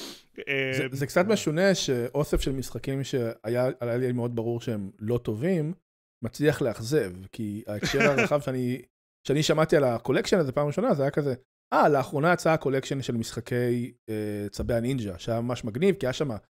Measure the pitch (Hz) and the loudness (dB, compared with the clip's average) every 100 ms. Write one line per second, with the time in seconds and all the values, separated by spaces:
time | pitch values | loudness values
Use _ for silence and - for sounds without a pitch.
0 | - - _ - - 139 135 131 131 127 | -14 -16 _ -12 -4 -2 0 -2 -2 -4
1 | 139 - 190 208 - 156 196 180 - 127 | 0 2 4 2 2 4 4 4 2 0
2 | 117 139 147 170 - 135 120 113 - 135 | 0 0 0 0 0 -2 -6 -6 -4 -4
3 | 131 135 117 117 110 123 127 - 120 120 | -2 -2 -2 -4 -2 0 0 0 -2 0
4 | 127 123 120 120 113 120 - 107 98 - | 0 0 -2 -2 -2 -2 -4 -4 -6 -6
5 | 107 120 123 107 160 185 151 185 _ _ | -2 -2 -2 -2 0 0 -2 -6 _ _
6 | _ _ 113 - 151 143 135 - 113 151 | _ _ -8 0 2 2 0 -2 0 0
7 | 101 90 95 - 107 104 110 104 160 139 | 0 -4 -14 -8 -6 -6 -6 -6 -2 2
8 | 147 139 208 147 143 131 123 127 - _ | 2 4 2 0 0 -2 -2 -4 -8 _
9 | _ _ - 139 151 156 156 165 135 113 | _ _ -2 2 4 4 4 4 4 2
10 | - 147 - 202 143 123 147 143 240 165 | 0 0 2 2 2 0 0 0 2 2
11 | 135 143 143 120 _ _ - 285 190 143 | 2 0 -2 -2 _ _ 0 4 6 4
12 | 90 139 160 175 170 160 139 135 131 139 | 2 2 2 4 2 2 2 -2 -2 -4
13 | 127 120 113 - - 123 123 120 123 - | -2 -4 -4 -6 -4 0 0 0 -4 -10
14 | - 107 107 104 101 - 110 117 117 135 | -8 -4 -4 -4 -6 -6 -2 0 0 -2
15 | 104 90 - 113 120 120 120 110 190 185 | -4 -6 -4 -2 -2 -4 -6 0 2 2
16 | 127 127 147 107 - | 0 -2 -4 -4 -12